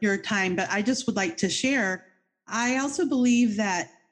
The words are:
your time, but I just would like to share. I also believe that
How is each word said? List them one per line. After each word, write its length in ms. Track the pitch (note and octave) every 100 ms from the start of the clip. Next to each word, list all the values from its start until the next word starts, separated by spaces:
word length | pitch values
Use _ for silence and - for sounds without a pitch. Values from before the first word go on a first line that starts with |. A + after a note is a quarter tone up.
your 160 | G#3+ G3
time, 380 | - G#3 F#3+ F3+
but 140 | F#3
I 100 | G3
just 240 | G#3 B3+ -
would 80 | G3+
like 220 | F#3+ -
to 120 | F#3+
share. 540 | - C4 C4+ G3 F#3 - _ _ _ -
I 300 | G#3+ A#3+ C4
also 280 | C#4 C#4+ F4
believe 520 | C4+ B3 A#3+ A#3+ G3+
that 320 | G#3 F3+ D#3+ _ _